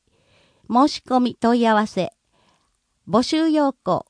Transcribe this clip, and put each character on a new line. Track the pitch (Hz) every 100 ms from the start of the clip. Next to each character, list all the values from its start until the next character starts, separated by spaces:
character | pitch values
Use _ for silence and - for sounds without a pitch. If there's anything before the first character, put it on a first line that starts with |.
| _ _ _ _ _ _ -
申 | 233 294
し | -
込 | - 254
み | 247
問 | - 233 240
い | 226
合 |
わ | 214 214
せ。 | 190 170 - _ _ _ _ _ _ _ _ -
募 | 208
集 | 247 311 320
要 | 302 277
項、 | - - 165 -